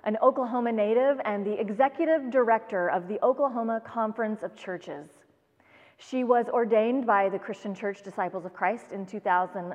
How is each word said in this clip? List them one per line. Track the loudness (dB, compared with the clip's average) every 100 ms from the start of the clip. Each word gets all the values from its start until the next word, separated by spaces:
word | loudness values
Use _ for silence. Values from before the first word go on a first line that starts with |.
| -4
an | 2
Oklahoma | 4 4 0 -2 0
native | 0 2 4 2 2 -2
and | -2 -2
the | -2
executive | -2 2 0 2 0 0 2
director | 2 4 2 0 -2 0
of | 0 -2
the | 0
Oklahoma | 0 2 0 -2 -4 -4
Conference | -4 -4 -2 -2 -4 -4
of | -8 -12
Churches. | -10 -10 -10 -14 -16 _ _ _ _ _ _ -20 -20 _
She | -6 0
was | 4 4 4
ordained | 2 4 4 4 2 4
by | 4 4
the | 0
Christian | -6 -10 -8
Church | -6 -6 -6
Disciples | -8 -6 -4 -6 -10
of |
Christ | -2 -2 -2 -8
in | -10 -10
two | -4
thousand | 2 2 2 -4 -8